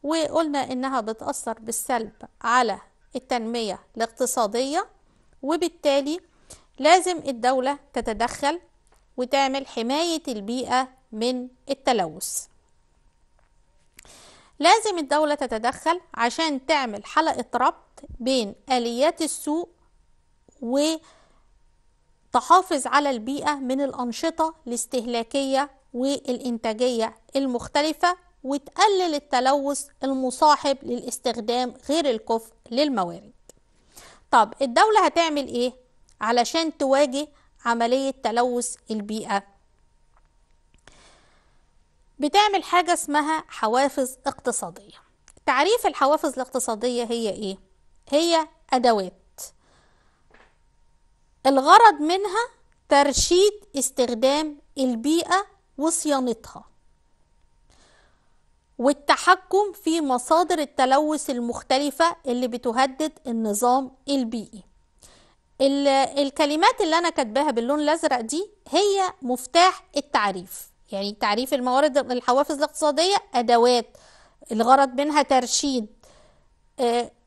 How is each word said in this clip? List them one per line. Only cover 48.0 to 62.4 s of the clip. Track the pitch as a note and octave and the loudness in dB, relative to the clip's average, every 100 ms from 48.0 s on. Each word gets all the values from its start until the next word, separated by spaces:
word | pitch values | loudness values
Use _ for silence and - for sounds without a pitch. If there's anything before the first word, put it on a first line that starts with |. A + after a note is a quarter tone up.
| - | -2
هي | C#4+ E4+ E4 D#4 _ _ | 0 2 0 0 _ _
أدوات | B3+ A#3+ E4 F#3 - _ - - _ _ _ _ _ _ _ _ - _ _ _ _ _ _ _ _ _ _ B3+ | 0 2 2 -2 -12 _ -20 -20 _ _ _ _ _ _ _ _ -20 _ _ _ _ _ _ _ _ _ _ 0
الغرض | C4+ C4+ G4 A#4 D4 | 2 6 8 8 6
منها | D4+ F#4 G4+ F#4+ A#4+ _ _ _ _ | 0 -2 -2 -2 -4 _ _ _ _
ترشيد | C#4+ C#4+ B3+ - F4 G#4 G#4 - C#4 | 4 4 0 2 4 4 2 -10 -6
استخدام | B3+ - A#3+ A#3 C4 C#4+ D#4 D4 _ - | -6 -2 -2 0 0 0 -2 -8 _ -4
البيئة | C4 A#3 B3 E4 E4 F#4 G4+ _ _ - | -2 -2 0 0 0 -2 -2 _ _ -4
وصيانتها، | D4+ D#4+ D4+ C#4 B3+ A3+ - - - _ _ _ _ _ _ _ _ _ _ _ _ _ _ _ _ _ _ _ _ _ | -4 -2 -2 -2 -2 -6 -10 -20 -20 _ _ _ _ _ _ _ _ _ _ _ _ _ _ _ _ _ _ _ _ _
والتحكم | B3+ C#4+ - C#4 - F#4 - F#4+ G#4 | 0 0 2 2 4 2 2 0 0
في | F4+ - E4 | -4 -2 -2
مصادر | D4 B3 - D#4+ E4+ F4 | 0 -2 2 2 2 0
التلوث | C#4+ - B3+ C4 D4+ D4+ - | -4 0 2 4 2 -2 -4
المختلفة | B3 A#3+ A#3+ - C4 D4 - E4 E4+ C4+ | -4 -4 -8 -2 0 0 0 0 0 -6
اللي | A#3+ | -4